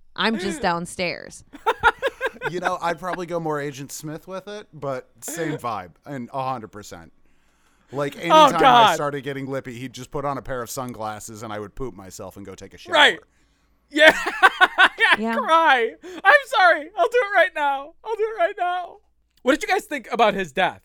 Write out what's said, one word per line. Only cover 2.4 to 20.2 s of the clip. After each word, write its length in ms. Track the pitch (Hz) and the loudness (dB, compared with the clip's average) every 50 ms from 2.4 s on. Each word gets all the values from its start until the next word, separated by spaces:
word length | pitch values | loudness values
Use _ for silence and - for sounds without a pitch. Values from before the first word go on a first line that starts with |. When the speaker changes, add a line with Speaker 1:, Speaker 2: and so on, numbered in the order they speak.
| - - | -8 -8
Speaker 2:
You 100 | 170 175 | -6 -4
know, 160 | 180 180 180 - 160 | -4 -4 -6 -4 -4
I'd 160 | 170 175 147 | -4 -4 -4
probably 260 | 180 180 170 175 180 | -6 -8 -8 -8 -8
go 160 | 160 175 170 | -6 -6 -6
more 180 | 165 156 151 147 | -4 -4 -4 -4
Agent 320 | 143 147 135 131 143 127 | -6 -8 -8 -10 -14 -14
Smith 380 | - - 151 156 151 147 - 180 | -14 -14 -12 -12 -14 -14 -14 -14
with 200 | 185 185 185 202 | -14 -14 -12 -14
it, 200 | 208 208 208 - | -14 -16 -16 -18
but 380 | - 147 143 139 131 127 - _ _ _ - | -16 -10 -8 -8 -8 -8 -10 _ _ _ -14
same 300 | - - 170 160 156 147 | -12 -8 -6 -6 -6 -6
vibe, 360 | - - 120 110 98 90 87 - _ _ | -6 -6 -6 -6 -6 -8 -12 -18 _ _
and 240 | 131 143 131 120 117 | -14 -12 -12 -12 -10
a 120 | - 139 131 | -8 -6 -6
hundred 220 | 131 131 120 110 101 | -6 -6 -8 -10 -14
percent. 420 | - 104 98 - 98 85 82 76 _ _ _ _ _ _ _ _ _ _ _ _ _ _ _ _ | -16 -18 -18 -16 -18 -18 -20 -20 _ _ _ _ _ _ _ _ _ _ _ _ _ _ _ _
Like, 260 | 120 139 143 143 - | -8 -6 -6 -6 -6
Speaker 3:
Oh, 40 | - | -6
Speaker 2:
anytime 340 | - 170 320 311 302 269 175 | -2 4 6 6 6 6 4
I 40 | 165 | 4
Speaker 3:
God. 340 | 247 269 240 240 226 202 165 | 4 6 6 8 6 6 4
Speaker 2:
started 260 | 151 151 143 139 143 123 | 2 -2 -4 -6 -6 -8
getting 240 | 143 135 135 139 | -8 -8 -6 -6
lippy, 320 | 131 139 135 - 135 117 117 | -6 -6 -8 -8 -8 -12 -12
he'd 160 | 135 127 104 | -12 -12 -12
just 160 | 120 123 - | -14 -16 -10
put 160 | - 147 135 | -10 -6 -6
on 100 | 143 139 | -6 -6
a 60 | 127 101 | -6 -8
pair 180 | - 135 123 | -8 -8 -8
of 80 | 117 110 | -8 -8
sunglasses, 720 | - 139 127 123 117 104 110 107 107 107 - - 113 104 120 | -8 -10 -10 -10 -10 -8 -8 -8 -8 -10 -14 -16 -14 -14 -12
and 80 | 110 104 | -10 -8
I 40 | 107 | -10
would 160 | 104 98 - | -10 -10 -10
poop 200 | - 135 120 92 | -10 -10 -10 -10
myself 420 | 98 95 95 - - 104 92 - | -14 -18 -18 -16 -16 -16 -16 -16
and 80 | 101 98 | -16 -18
go 100 | 95 95 | -16 -16
take 200 | - - - - | -18 -18 -20 -20
a 20 | |
shower. 160 | - - - 339 | -20 -10 -2 4
Speaker 3:
Right. 260 | 302 294 240 175 - - _ _ _ _ _ _ _ _ _ _ _ _ _ | 4 4 4 4 0 -8 _ _ _ _ _ _ _ _ _ _ _ _ _
Yeah. 260 | 294 302 302 311 311 - - | 2 6 8 8 8 6 0
<laughs> 60 | 415 - - 359 494 - - 370 - - - 370 370 - - | -6 0 4 4 4 6 4 2 2 6 4 4 4 4 2
Yeah, 180 | 453 381 330 - | 2 4 4 2
Speaker 1:
Yeah. 180 | 214 226 226 | 2 -2 -2
Speaker 3:
cry. 580 | 277 254 277 320 330 330 302 269 247 226 247 311 - - 359 370 320 - | -2 2 4 4 4 6 6 4 4 2 -2 -4 -10 -16 -16 -16 2 4
"I'm 120 | 392 571 571 539 | 6 6 6 4
sorry. 440 | - 508 440 370 349 349 311 285 330 415 403 | 2 2 4 6 6 6 4 0 -6 -2 0
I'll 100 | - 453 | 0 2
do 100 | 466 494 | 2 0
it 160 | 415 403 415 | 0 2 2
right 160 | 359 320 - - | 2 2 2 2
now. 400 | 311 294 285 277 269 277 311 - _ _ | -2 -2 -2 -2 -4 -6 -14 -20 _ _
I'll 120 | 427 453 | -8 -4
do 60 | 392 427 427 453 | -4 -4 -4 0
it 20 | 415 | -2
right 160 | 339 370 392 415 | -2 -2 0 -4
now." 400 | 349 359 359 359 349 - - 403 _ _ _ _ _ _ _ _ | -4 -4 -4 -4 -6 -10 -14 -20 _ _ _ _ _ _ _ _
What 120 | _ 247 302 - | _ 0 0 0
did 40 | - | 0
you 120 | 415 370 | -2 -2
guys 120 | 415 - | -2 -2
think 200 | - 302 269 208 - 262 | -4 -8 -10 -8 -6 0
about 220 | 220 | 2